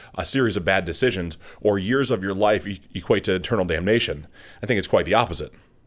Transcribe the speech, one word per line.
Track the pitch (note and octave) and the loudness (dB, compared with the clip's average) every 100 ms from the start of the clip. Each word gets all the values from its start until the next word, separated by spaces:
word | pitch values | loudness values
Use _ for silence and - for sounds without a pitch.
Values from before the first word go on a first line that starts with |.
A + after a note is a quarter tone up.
| - - | -16 -6
a | - | -2
series | C3+ A#2 G2 | 0 0 0
of | F2 | 0
bad | G2 | 0
decisions | E2+ D#2+ B2+ F#2+ E2+ - - - | 0 0 0 0 -6 -8 -18 -2
or | G#2 G2+ | 0 0
years | F#2+ C3 B2+ | 0 0 0
of | A2+ | -2
your | F#2+ | -2
life | F#2+ G#2 A2 G2+ | 0 2 2 -2
e-, | G2 - G2+ | -10 -10 -10
equate | - G#2 - | 0 0 2
to | F#2 | -2
eternal | E2+ A2+ | 0 -2
damnation. | F2+ D#2+ F#2 A2+ - D2+ D2+ - - - | 0 0 2 2 0 -6 -12 -20 -20 -12
I | A2 | -2
think | G#2+ | -2
it's | - | 2
quite | G2 E2+ | 2 4
the | |
opposite. | G#2 A#2+ E2 D2 - _ _ | 2 2 -2 -8 -14 _ _